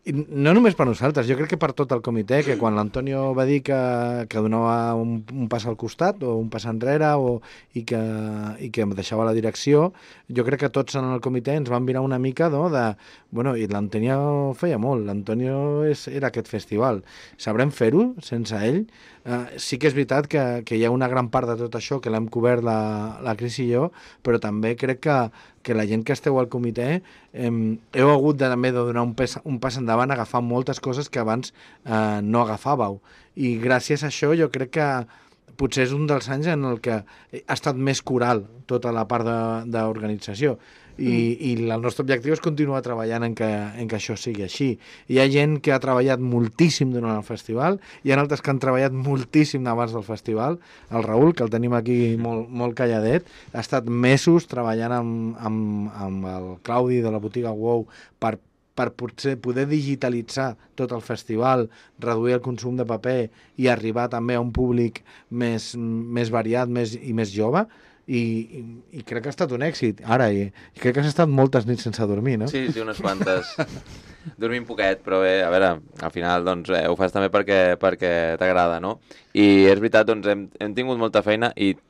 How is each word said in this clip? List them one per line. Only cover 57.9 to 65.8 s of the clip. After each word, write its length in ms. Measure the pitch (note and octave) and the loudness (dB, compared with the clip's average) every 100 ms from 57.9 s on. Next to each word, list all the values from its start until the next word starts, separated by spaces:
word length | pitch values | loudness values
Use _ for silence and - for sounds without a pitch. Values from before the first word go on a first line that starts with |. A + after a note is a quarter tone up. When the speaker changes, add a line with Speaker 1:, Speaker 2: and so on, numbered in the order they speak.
| - - _ | -14 -20 _
Speaker 1:
per, 180 | A2+ G#2+ _ _ _ - | -4 -4 _ _ _ -4
per 160 | A#2+ | -4
potser 440 | - A#2 - C#3 C3 | -4 -12 -6 -4 -4
poder 260 | B2 B2 C#3 | -4 -2 0
digitalitzar 840 | D3+ C#3 C3+ B2+ A#2+ A2+ - C3+ G#2+ _ - | -2 -2 -2 -2 -4 -4 -4 -4 -6 _ -8
tot 160 | B2+ | -6
el 100 | A#2+ | -6
festival, 680 | - A2+ - A2 B2+ B2+ A2+ - - - | -8 -10 -4 0 2 2 0 -6 -20 -8
reduir 360 | A#2 A2+ A#2+ B2 | -2 0 2 0
el 60 | |
consum 340 | B2+ B2 B2 B2+ | -2 -6 -6 -4
de 80 | A#2 | -2
paper 460 | A2+ B2 B2+ A2+ _ _ - | -2 -2 -2 -2 _ _ 0
i 140 | B2+ | 2
arribar 380 | A#2 A2 A2+ A#2+ | 2 0 -2 -2
també 240 | A#2+ A#2 A#2+ | -2 -2 -2
a 80 | |
un 80 | A#2+ | -2
públic 520 | A#2 B2+ A#2+ A#2 - - - _ | 0 0 2 0 -4 -20 -20 _
més, 440 | A#2+ A#2+ A2+ - | -4 -2 -2 -6
més 520 | A#2+ | -8